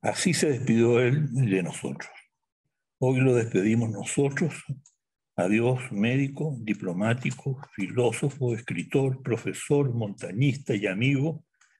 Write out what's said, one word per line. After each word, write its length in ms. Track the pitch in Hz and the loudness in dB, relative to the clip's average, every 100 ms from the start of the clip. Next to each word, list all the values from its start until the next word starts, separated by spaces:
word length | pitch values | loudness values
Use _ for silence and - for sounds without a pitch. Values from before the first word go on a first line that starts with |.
Así 320 | - - 190 | -2 0 0
se 160 | 160 160 | 2 2
despidió 500 | 127 123 113 117 120 | 0 2 4 6 6
él 320 | 123 131 147 | 4 2 0
de 300 | 135 120 95 | 0 2 2
nosotros. 480 | 87 - - 65 - - _ _ _ _ _ _ _ _ | 0 -6 -8 -10 -12 -18 _ _ _ _ _ _ _ _
Hoy 220 | 127 131 | 0 4
lo 160 | 131 123 | 4 4
despedimos 560 | 113 98 101 113 117 | 2 2 4 2 0
nosotros. 720 | 101 - - 139 139 165 - - 139 _ _ _ _ _ - | -4 -4 0 0 0 -2 -4 -12 -12 _ _ _ _ _ -2
Adiós, 560 | 90 107 117 127 123 | 2 4 4 0 -2
médico, 680 | 101 110 131 139 143 156 127 | -2 0 2 -2 -2 -6 -6
diplomático, 1000 | 107 101 92 87 110 123 139 131 - 131 - - | -6 -4 -4 -2 0 0 -2 -6 -6 -6 -10 -8
filósofo, 800 | 95 113 120 117 147 - 123 113 | -4 0 0 0 -4 -2 -4 -4
escritor, 680 | - 90 - 139 135 131 | -6 -8 -2 0 0 -2
profesor, 720 | - 110 - - - 143 139 | -2 -2 -2 -8 0 2 2
montañista 800 | 117 104 98 87 95 139 135 - | -2 -4 -6 -8 0 0 0 -2
y 140 | 107 101 | -2 0
amigo, 580 | 95 127 139 151 160 _ _ _ | 0 0 2 -2 -4 _ _ _